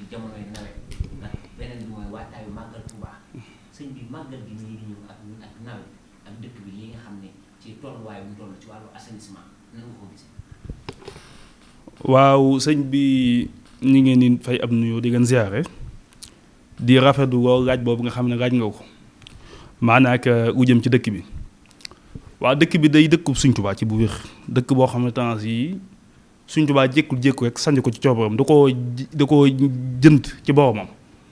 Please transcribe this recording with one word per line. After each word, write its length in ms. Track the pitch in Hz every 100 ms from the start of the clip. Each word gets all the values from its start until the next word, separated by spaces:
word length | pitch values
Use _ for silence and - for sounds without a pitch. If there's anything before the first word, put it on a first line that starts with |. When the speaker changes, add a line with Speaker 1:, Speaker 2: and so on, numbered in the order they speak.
| 101
Speaker 1:
jamonoy 320 | 113 113 107 101
nawet, 240 | 104 101 - - - - -
ndax 100 | 113 - - -
beneen 240 | 120 120
bi 40 | 110
mooy 200 | 104 101
waajtaayu 400 | 110 - 113 104
màggal 320 | 107 113 113
Touba. 320 | - 107 - - _ - - _ _
Sëñ 240 | - 143 123
bi, 80 | 113
màggal 320 | 151 135 131
gi 100 | 104 107
nii 160 | 110 107
di 100 | 107
ñëw 160 | 101 -
ak, 120 | - 104 110
ak 140 | 101 110
nawet 240 | 117 104 - - _ _ -
ak 80 | 110
dëkk 120 | - 107 98
bi, 40 | 98
li 80 | 110
nga 80 | 113
xam 160 | 101 101
ne 80 | 95 - _ _
ci 160 | 113 110
tolluwaay 400 | 135 117 110 101
bu 40 | 101
mu 80 | 104
toll 160 | 98 92
ci 80 | 107
wàllu 240 | 107 110
assainissement, 560 | - - 104 101 92 90 _ _
nan 160 | 113 120
nga 80 | -
ko 80 | 98
gisee? 240 | - - - - - - - - - - - - - - _ _ _ - -
Speaker 2:
Waaw, 560 | 127 131 139 139 135 135
sëñ 160 | 143 147 135
bi, 160 | 139 139 131 123 120 - - - -
ñu 160 | 131 135
ngi 160 | 131 127
leen 220 | 123 123
di 20 |
fay 160 | - 123
ab 80 | 117
nuyoo, 300 | 117 117 113
di 80 | 120
leen 140 | 120 120
ziare, 400 | 127 101 104 175 - - - - _ - _ _ _ _ -
di 160 | 120 131
rafetlu 480 | 135 139 135 123
lool 240 | 123 127 127
laaj 160 | 127
boobu 240 | 120 120 120
nga 40 | 117
xam 160 | 123
ne 80 | 120
laaj 160 | 123 123
nga 160 | 107
ko, 80 | - - - - _ - - - - - -
maanaam 320 | 117 120 127 123
ak, 100 | 127
uh, 160 | 117 117 123
lu 80 |
jëm 160 | 127 120
ci 80 | 123
dëkk 240 | 123 120
bi. 100 | 95 - - - - _ _ - - _ - - -
Waaw, 160 | 123 143
dëkk 240 | 165 180
bi 80 | 151
day 240 | 151 156
dëkkub 240 | 165 147 127
Sëñ 160 | 135
Tuubaa 240 | 113 101 98
ci 80 |
bu 160 | 110 110
wér, 160 | 110 - - - -
dëkk 240 | 127 123
boo 160 | 131 127
xam 160 | 123
ne 80 | 123
temps 320 | 120 120 110
yii 320 | 107 113 147 190 - - _ _ _ _ -
Sëñ 180 | 160 147
Tuubaa 220 | 139 131
jékkul 320 | 135 156 127
jékku 220 | 131 131 120
rek 140 | -
sanc 180 | - 139
ko 80 | 123
ci 80 | 117
coobaram, 380 | 139 113 110 110
da 40 | 135
koo 220 | 151 139
ji-, 380 | 123 123 120 131
da 140 | 151 143
koo 160 | 147 143
jënd 800 | 135 139 127 127 127 147 143 - -
ci 120 | - 139
boromam, 320 | 135 107 92 - _ _ _